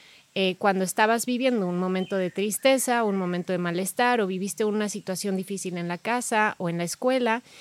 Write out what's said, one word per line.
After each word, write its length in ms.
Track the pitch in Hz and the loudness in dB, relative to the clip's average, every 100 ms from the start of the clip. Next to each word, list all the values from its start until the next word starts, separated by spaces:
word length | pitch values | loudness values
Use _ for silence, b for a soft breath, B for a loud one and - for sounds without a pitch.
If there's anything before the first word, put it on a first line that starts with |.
| B B _ | B B _
eh, 200 | 202 190 180 | -2 -2 2
cuando 260 | 208 190 | 2 2
estabas 420 | 185 - 214 226 247 | 0 2 4 2 0
viviendo 400 | 247 262 240 180 | 0 2 2 0
un 120 | 175 | 0
momento 380 | 185 190 185 196 | 0 -2 -2 -2
de 140 | 180 | -2
tristeza, 720 | 190 208 196 269 269 254 240 | -2 -2 2 4 4 2 2
un 140 | 220 196 | 2 0
momento 360 | 180 175 180 | 0 -2 -2
de 60 | 180 | -2
malestar, 600 | 175 170 190 - 247 240 | -2 -2 -2 0 2 2
o 60 | 190 | 0
viviste 380 | 190 196 - | -2 -4 -2
una 240 | 214 208 208 | 0 0 -2
situación 480 | 202 175 180 202 190 | -4 -6 -4 -2 -2
difícil 420 | 185 196 190 175 | -4 -6 -6 -6
en 100 | 175 | -4
la 100 | 175 | -4
casa 560 | 214 247 - 220 214 - | -2 -2 0 2 2 0
o 100 | 175 | -4
en 100 | 170 | -2
la 60 | |
escuela, 580 | 175 - 254 262 240 226 B B | -4 -2 0 2 2 0 B B